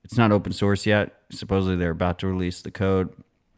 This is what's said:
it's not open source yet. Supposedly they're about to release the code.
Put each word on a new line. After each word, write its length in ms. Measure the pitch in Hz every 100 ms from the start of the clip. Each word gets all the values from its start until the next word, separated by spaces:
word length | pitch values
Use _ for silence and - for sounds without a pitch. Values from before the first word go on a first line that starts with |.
it's 120 | - 113
not 160 | 113
open 200 | 104 92
source 340 | 87 101 101 107
yet. 260 | 104 95 - _
Supposedly 460 | - 107 95 95 90
they're 140 | 87
about 300 | 82 90 87
to 80 | 95
release 340 | 92 90 -
the 80 | -
code. 420 | - 95 95 87 - - _ _